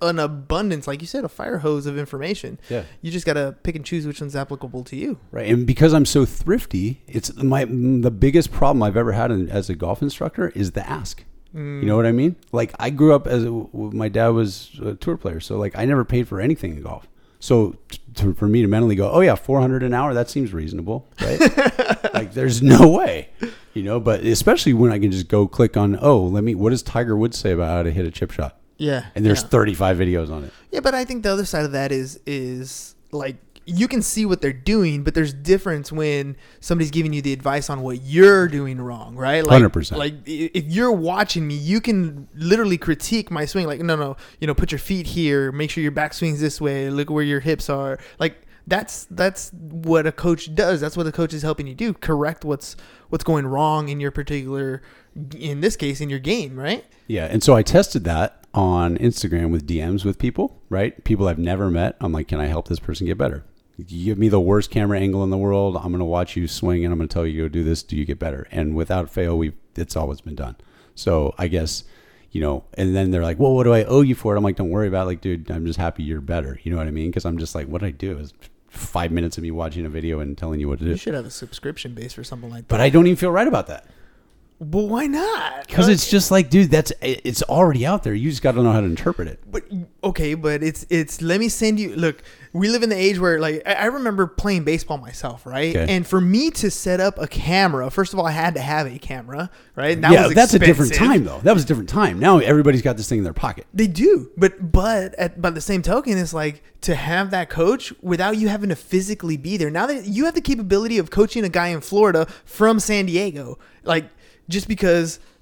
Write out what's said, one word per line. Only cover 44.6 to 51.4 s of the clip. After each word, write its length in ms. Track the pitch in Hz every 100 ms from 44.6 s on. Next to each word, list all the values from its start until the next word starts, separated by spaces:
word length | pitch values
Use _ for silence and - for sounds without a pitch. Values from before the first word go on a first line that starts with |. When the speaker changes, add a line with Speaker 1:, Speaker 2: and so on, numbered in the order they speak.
| -
Speaker 1:
your 80 | 143
feet 260 | - 185 160
here, 460 | 170 151 139 135
make 160 | 143 151
sure 120 | 170
your 80 | 147
back 220 | 143 151 -
swing's 260 | 165 147
this 180 | 151 -
way, 300 | 147 139 135
look 200 | 143 147
where 120 | 151
your 160 | 147 139
hips 280 | 147 151 -
are." 300 | 139 139 135 - -
Like, 240 | 165 - - - -
that's, 400 | 180 220 - -
that's 400 | 175 190 190 -
what 540 | 170 156 165 160 160 156
a 60 |
coach 420 | - 175 165 156
does. 260 | 156 190 170
That's 160 | 151 170
what 100 | 156
a 40 |
coach 220 | 160 165
is 80 | 156